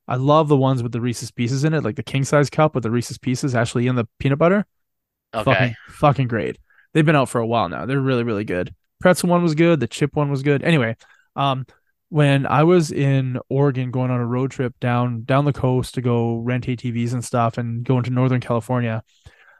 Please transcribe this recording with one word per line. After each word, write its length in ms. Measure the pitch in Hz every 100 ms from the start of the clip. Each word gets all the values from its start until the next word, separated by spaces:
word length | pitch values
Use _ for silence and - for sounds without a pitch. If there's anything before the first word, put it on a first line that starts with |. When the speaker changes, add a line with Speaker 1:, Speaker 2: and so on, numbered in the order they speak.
| -
Speaker 1:
I 100 | 127
love 320 | 135 151 151
the 80 | 143
ones 260 | 131 131
with 100 | 120
the 80 | 120
Reese's 300 | 120 113 117
Pieces 340 | - 120 135
in 80 | 156
it, 100 | 156
like 140 | 113 -
the 60 |
king 220 | - 135
size 260 | 139 147 143
cup 240 | - 156
with 100 | 131
the 60 | 113
Reese's 260 | 117 - -
Pieces 380 | - 127 147
actually 320 | 120 117 127 123
in 80 | 127
the 100 | 110 -
peanut 200 | 139 143
butter. 280 | 165 202 - _ _ _ _ _ _
Speaker 2:
Okay. 120 | 110
Speaker 1:
Fucking, 300 | 107 95 104 110 -
fucking 400 | - 151 131 123
great. 300 | 113 64 - _ _ _
They've 140 | 156 156
been 100 | 147
out 140 | 123
for 100 | 123
a 60 | 113
while 240 | 117 90
now. 160 | 65 95
They're 120 | 139
really, 240 | 131 123
really 220 | 117 101
good. 300 | 107 90 90 - _ -
Pretzel 300 | - - 175
one 120 | 175
was 120 | 175
good. 260 | 151 170 165
The 60 | 131
chip 260 | - 147
one 160 | 151 143
was 120 | 135
good. 200 | 143 139
Anyway, 340 | - 160 113 113 _ _ _ -
um, 280 | 139 135 131 _ _ _ _
when 340 | 151 147 139 135
I 180 | 131
was 280 | 160 180 151
in 460 | - 139 135 131 123 -
Oregon 420 | 135 143 131 127
going 200 | 127 127
on 100 | 123
a 60 | 117
road 240 | 123 131
trip 240 | - 127 -
down, 460 | 123 123 123 117
down 220 | 113 135 147
the 80 |
coast 400 | - 127 127 120
to 80 | -
go 340 | 120 120 117 117
rent 280 | 117 123 123
A 80 | 120
T 140 | 127
Vs 240 | 117 120
and 100 | 123
stuff 320 | 120 123 117 -
and 260 | 117 117
go 140 | 120 127
into 140 | 120
Northern 300 | 127 131 127
California, 600 | - 117 - 123 120 113 - _ - _ _ _